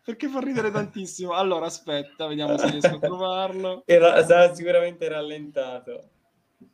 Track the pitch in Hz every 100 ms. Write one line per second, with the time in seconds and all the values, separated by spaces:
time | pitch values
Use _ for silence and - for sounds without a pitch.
0 | - 226 294 262 277 247 214 208 208 208
1 | 180 - 180 175 190 165 165 165 - 147
2 | 143 - 156 151 147 147 151 147 170 151
3 | 156 180 185 185 190 185 190 185 - 170
4 | 170 165 160 175 175 170 170 175 175 170
5 | 165 156 151 151 147 143 127 127 123 120
6 | _ _ _ _ _ _ _